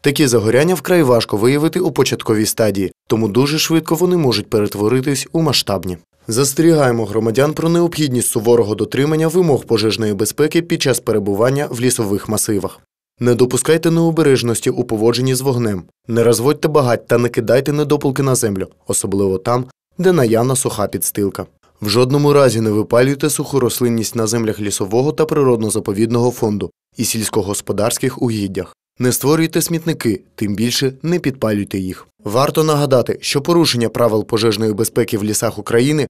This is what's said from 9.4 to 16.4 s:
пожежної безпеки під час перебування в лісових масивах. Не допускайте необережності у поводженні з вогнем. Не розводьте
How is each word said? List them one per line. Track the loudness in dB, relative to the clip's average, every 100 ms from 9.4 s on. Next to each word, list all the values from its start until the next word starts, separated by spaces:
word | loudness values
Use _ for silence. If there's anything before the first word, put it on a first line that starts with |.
| 2 2
пожежної | 0 0 0 0 -2
безпеки | -2 -4 0 0 0
під | -2 -2
час | 0 -2
перебування | 0 -2 0 0 2 0 -4
в | -2
лісових | -2 0 -2 -4 -2
масивах. | -4 -2 -2 -4 -12 _ _ _ _
Не | 0
допускайте | 2 2 0 2 2 2
необережності | 2 2 2 4 4 2 -2 -2
у | -2
поводженні | -2 2 2 2 0
з | 0
вогнем. | -2 -2 -2 -4 -8 _ -4
Не | 2
розводьте | 2 2